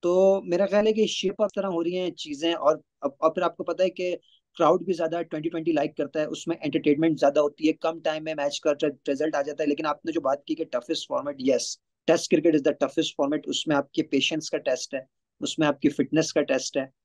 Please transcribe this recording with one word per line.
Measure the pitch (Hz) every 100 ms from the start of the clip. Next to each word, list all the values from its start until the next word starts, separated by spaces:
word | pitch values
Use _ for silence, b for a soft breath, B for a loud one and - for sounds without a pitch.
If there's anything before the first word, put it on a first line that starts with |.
तो | 170 185 190 196
मेरा | 185 175 196
ख्याल | 202 214
है |
कि | 214 208
शेप | - 190 202
अप | 208 208
तरह | 196
हो | 170
रही | 170 180
हैं | 180
चीजें। | - 156 143 165
और | 170 143 151 _ _
अब, | 143 -
अब | 160
फिर | 160
आपको | 175 -
पता | 170 170
है | 185
कि | 185 180 180 b b _ -
क्राउड | 160 180 175
भी |
ज्यादा | 170 160 165
ट्वेंटी | 170 156 160
ट्वेंटी | 165 160
लाइक | 156 151 -
करता | 143 156
है, | 151
उसमें | 156 - 170
एंटरटेनमेंट | 151 147 160 139 165 147
ज्यादा | 143 143
होती | 147 - 156
है, |
कम | 151 165 165
टाइम | 160 156
में | 156 156
मैच | 143 143
का | 160
रि-, | 143 151 139 -
रिजल्ट | 139 156 147
आ |
जाता | 139 143
है। | 151
लेकिन | 143 156
आपने | 147 165
जो | 160
बात | 139 143 -
की | 156
कि | 160
toughest | - - 160 -
format, | 131 135 139 131
yes, | 123 - - _ _ -
test | 160 -
cricket | 156 160 156
is |
the | 139 143
toughest | 139 151 156 -
format, | 139 151 143
उसमें | 139 - 143
आपके | 143 -
पेशेंस | 156 139 - 160 151
का | 156
टेस्ट | 147 127 - 135
है, | 127 _ _ _
उसमें | 143 - 151
आपकी | 143 143
फिटनेस | 143 - 151 156
का | -
टेस्ट | 143 131 - 143
है | 135 _